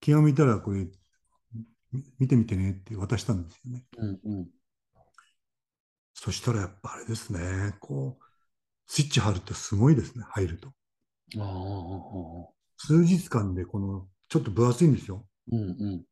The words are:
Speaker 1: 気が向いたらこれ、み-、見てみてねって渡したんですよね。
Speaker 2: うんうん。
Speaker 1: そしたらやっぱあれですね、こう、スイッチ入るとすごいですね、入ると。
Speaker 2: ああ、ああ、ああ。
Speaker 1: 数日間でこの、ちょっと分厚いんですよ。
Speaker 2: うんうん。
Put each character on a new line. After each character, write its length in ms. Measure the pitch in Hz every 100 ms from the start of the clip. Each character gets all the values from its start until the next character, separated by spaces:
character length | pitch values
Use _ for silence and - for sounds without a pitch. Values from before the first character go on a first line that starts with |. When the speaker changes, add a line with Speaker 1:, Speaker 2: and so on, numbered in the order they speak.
Speaker 1:
気 100 | -
が 100 | 151
向 100 | 151
い 40 |
た 100 | 143
ら 140 | 143 104
こ 140 | -
れ、 160 | 98 90 - _ _ _ _ _ 113 113 _ _
み-、 120 | 127 - _
見 100 | 131
て 80 | 131
み 100 | 110
て 100 | 95
ね 160 | 95
っ 20 |
て 220 | 95 - 110
渡 200 | 98 110
し 60 |
た 80 | -
ん 120 | 104
で 60 | 85
す 60 | -
よ 80 | 127
ね。 120 | 123 - -
Speaker 2:
う 100 | 110
ん 140 | 95
う 120 | 107 101
ん。 60 | 87 _ _ _ _ _ _ _ _ _ _ _ _ _ _ _ _
Speaker 1:
そ 180 | - -
し 80 | 92
た 120 | -
ら 100 | 110
や 40 | 95
っ 140 | -
ぱ 120 | -
あ 40 | -
れ 80 | -
で 80 |
す 180 | 110 -
ね、 440 | 92 87 95 101 101
こ 380 | - 139 135 131
う、 40 | _ _ _ _ _ _ _
ス 140 | -
イ 40 |
ッ 60 | 147
チ 100 | 127
入 140 | 107
る 60 | 92
と 140 | -
す 200 | - -
ご 160 | 101 123
い 60 | 151
で 80 |
す 140 | 101 -
ね、 60 | 101
入 180 | - 92
る 100 | 82
と。 140 | - _ _ _ _ _ _ 110
Speaker 2:
あ 40 |
あ、 20 |
あ 20 | 101
あ、 20 |
あ 40 |
あ。 1000 | 95 95 98 85 95 - 95 82 85 82 _ _ _
Speaker 1:
数 280 | - 156 170
日 220 | 180 -
間 240 | 123 101
で 100 | 92
こ 140 | 87 104
の、 300 | 98 98 95 _ _
ち 80 | 165
ょ 20 |
っ 20 |
と 80 | 131
分 180 | 92 120
厚 160 | 120
い 40 | 170
ん 60 |
で 60 | 117
す 80 | -
よ。 160 | 95 - _ -
Speaker 2:
う 60 | 117
ん 20 |
う 40 | 98 90 104 90
ん。 60 | 82